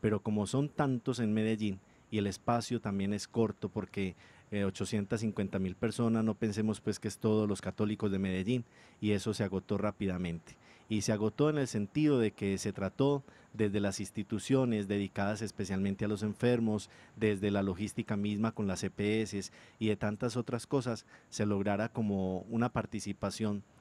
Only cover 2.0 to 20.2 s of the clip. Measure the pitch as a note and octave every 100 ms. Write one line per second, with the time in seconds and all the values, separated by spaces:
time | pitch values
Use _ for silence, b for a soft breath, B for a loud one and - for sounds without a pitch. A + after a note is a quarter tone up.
2 | - G#2+ G2+ F#2 - A#2+ A2+ A#2+ A2 G2
3 | G2 G#2 - A#2+ A2 G#2 G2+ A2 F#2+ -
4 | F#2+ F2 B B - G#2 G2 - G2 G#2+
5 | G2+ A#2 A2 G2+ G2 G2 F#2 F2+ A#2 G#2+
6 | A#2 A2+ A2 G#2 A2+ G#2 A2 G#2 - G#2
7 | A2 - A2+ G#2+ G#2+ G2 - - G#2+ G#2
8 | G#2+ F#2+ F#2+ F#2 F#2+ B2+ A#2+ B B B
9 | G#2 G#2 A2 G#2 G#2 F#2+ - G2+ G#2 G2
10 | G2 F2+ F2+ E2+ - - B B - A2
11 | A2 G#2+ G#2+ - D3+ D3+ C3 A2 G2+ D3
12 | D3+ C3+ A2 - G2+ F#2+ G#2 G2 G2 -
13 | C3+ C#3+ B B B G#2+ G#2+ G2+ G2+ G2
14 | G2 - G2+ G#2 - C3+ B2+ G#2+ G2 G#2
15 | G2 - G2+ G#2+ G#2+ - F#2+ F#2+ G2 G2
16 | G#2+ G#2 G#2+ G2+ B2 B2 A2+ G#2+ - B
17 | B - G#2+ G2 G2+ G2+ G2 F2+ G#2 -
18 | A2+ G#2 G#2 G#2 A2+ A2 G2+ F#2 G2 -
19 | G#2 A2 G#2 G2+ F#2+ B B - A2 G#2
20 | G#2 G#2